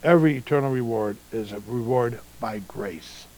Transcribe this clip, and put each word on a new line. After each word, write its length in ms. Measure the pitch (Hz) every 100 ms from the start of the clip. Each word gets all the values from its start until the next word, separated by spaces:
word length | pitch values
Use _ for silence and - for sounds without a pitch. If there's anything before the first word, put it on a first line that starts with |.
Every 320 | 156 170 156 139
eternal 340 | 120 147 139
reward 460 | 127 120 113 107 101 -
is 180 | 113 104
a 100 | 104 101
reward 540 | 120 117 127 120 117 - -
by 220 | 117 107
grace. 640 | 95 - 101 82 - - -